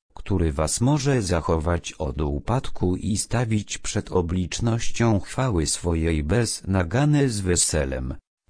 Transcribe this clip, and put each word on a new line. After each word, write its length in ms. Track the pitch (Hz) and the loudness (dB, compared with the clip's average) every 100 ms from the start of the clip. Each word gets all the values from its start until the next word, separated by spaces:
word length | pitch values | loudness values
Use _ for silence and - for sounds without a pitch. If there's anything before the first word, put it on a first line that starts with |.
| _ | _
który 380 | - - 95 82 | -12 -2 0 0
was 280 | 73 78 - | 0 -2 0
może 420 | 123 151 135 127 | 2 2 2 0
zachować 720 | 90 85 78 82 78 87 - | 0 0 2 0 0 -2 -4
od 280 | - 73 67 | -8 -6 -2
upadku 760 | 76 71 - 127 - - 90 92 | -2 -2 -2 -2 -2 0 0 0
i 200 | 92 104 | -2 -2
stawić 600 | - 117 113 107 - - | -2 -2 0 -2 -2 -8
przed 340 | - 107 - | -6 -6 -2
oblicznością 1080 | 92 82 92 87 - 117 113 - - 117 101 | 0 0 -2 -2 -2 0 2 2 4 4 2
chwały 460 | - - 131 87 76 | 0 -2 0 0 0
swojej 580 | - 87 82 82 78 | -2 0 0 2 0
bez 420 | 76 110 110 - - | 2 2 2 -2 0
nagany 640 | 95 82 123 147 147 135 | 0 2 2 4 4 2
z 100 | 104 | 0
weselem. 760 | 92 85 - 80 67 65 65 - - _ | 0 2 2 0 0 -4 -6 -8 -14 _